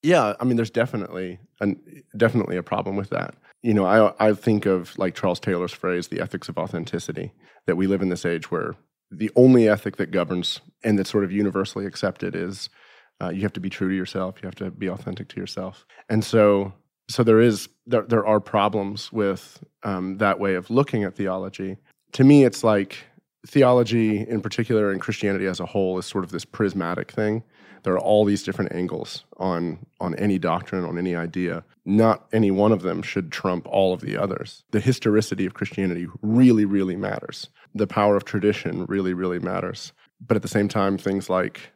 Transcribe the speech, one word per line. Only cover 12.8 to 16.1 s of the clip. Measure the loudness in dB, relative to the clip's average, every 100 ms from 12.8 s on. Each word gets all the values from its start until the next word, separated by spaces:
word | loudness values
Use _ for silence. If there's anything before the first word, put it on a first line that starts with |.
| _ _ _ _
uh, | -8
you | -4
have | -4
to | -4
be | -8
true | -4 -2
to |
yourself, | -2 -4 -6 -6 -8
you | -14
have |
to | -10 -10
be | -6 -8
authentic | -8 -10 -12 -12
to | -12
yourself. | -10 -10 -10 -14 _ -20
And | _